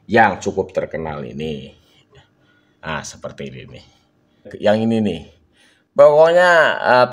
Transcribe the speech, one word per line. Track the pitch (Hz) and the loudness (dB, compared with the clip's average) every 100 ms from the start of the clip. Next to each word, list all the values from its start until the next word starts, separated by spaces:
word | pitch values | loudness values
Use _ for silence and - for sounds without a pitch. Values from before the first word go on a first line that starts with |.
| - | -2
yang | 120 101 - | 2 2 0
cukup | 101 95 90 | -6 -6 -6
terkenal | - - 80 80 73 64 | -6 -8 -8 -10 -12 -12
ini. | 69 80 71 65 _ _ _ _ _ _ _ _ _ _ _ 80 | -12 -10 -10 -14 _ _ _ _ _ _ _ _ _ _ _ -12
Nah, | 76 | -12
seperti | - - - - 69 | -12 -16 -16 -14 -16
ini | 65 - | -16 -20
nih. | - - _ _ _ _ _ - - | -20 -20 _ _ _ _ _ -20 -4
Yang | 104 110 113 | 0 0 0
ini | 113 | 0
nih. | 104 82 78 _ _ _ _ _ _ | -2 -4 -10 _ _ _ _ _ _
Pokoknya, | - 147 147 165 175 180 170 135 85 | 4 6 6 4 4 4 4 2 0
eh, | - 123 123 | 2 2 4